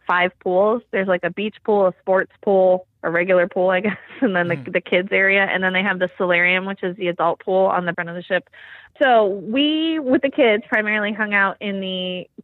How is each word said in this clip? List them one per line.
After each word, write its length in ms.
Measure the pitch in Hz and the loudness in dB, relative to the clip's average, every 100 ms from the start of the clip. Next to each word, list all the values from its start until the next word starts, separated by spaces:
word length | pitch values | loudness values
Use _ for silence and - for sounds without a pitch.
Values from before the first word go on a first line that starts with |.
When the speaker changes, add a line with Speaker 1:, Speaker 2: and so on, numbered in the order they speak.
| - | -2
Speaker 1:
five 240 | 180 180 - | 0 0 -2
pools. 420 | 190 185 208 233 - | 0 2 2 0 -4
There's, 180 | 202 190 | -4 0
like, 140 | 180 170 | 0 -2
a 40 | |
beach 240 | 180 208 - - | -6 -8 -6 0
pool, 220 | 208 185 | 2 2
a 60 | - | 0
sports 320 | - 190 - _ | 0 0 0 _
pool, 460 | - 190 185 185 - _ | 0 4 4 2 -2 _
a 60 | 170 | -4
regular 360 | 170 180 180 175 | -2 2 2 2
pool, 220 | 190 185 | 0 0
I 100 | 185 | 0
<laughs> 20 | |
guess, 160 | 208 185 - - | -2 -6 -12 -4
and 120 | 247 185 | -2 0
then 120 | 175 | -2
the, 80 | 160 | -4
Speaker 2:
Mm. 160 | 131 | -4
Speaker 1:
the 60 | 180 | -6
kids 280 | - 180 190 | -2 -2 0
area. 320 | 190 190 196 | 0 2 2
And 180 | 196 185 | 2 0
then 120 | 185 | 0
they 100 | 185 | 0
have 160 | 202 185 | -2 -2
the 100 | 180 - | -4 -2
solarium, 480 | 180 175 180 185 190 | 0 2 2 0 -4
which 160 | 196 | -6
is 140 | 185 180 | -8 -4
the 140 | 175 | -6
adult 300 | 170 165 - | -2 -2 -2
pool 240 | - 185 190 | -2 2 2
on 200 | 180 175 | 0 -2
the 80 | |
front 160 | 180 170 | -6 -8
of 60 | 175 | -12
the 80 | |
ship. 260 | - 180 - - - - - - | -4 -4 -4 -16 -20 -20 -20 0
So 260 | 277 226 208 | 4 4 4
we, 720 | 196 180 262 294 311 320 320 | -2 -4 -2 0 0 -2 -2
with 220 | 254 262 | 0 0
the 80 | 277 | 0
kids, 320 | 294 240 214 - | 2 2 2 0
primarily 440 | 220 214 214 208 | -2 -2 -2 -2
hung 220 | 214 214 | -4 -2
out 240 | 202 196 - | 0 0 -2
in 220 | 208 196 | -6 -6
the 440 | 190 185 185 180 - - | -6 -6 -6 -8 -12 -20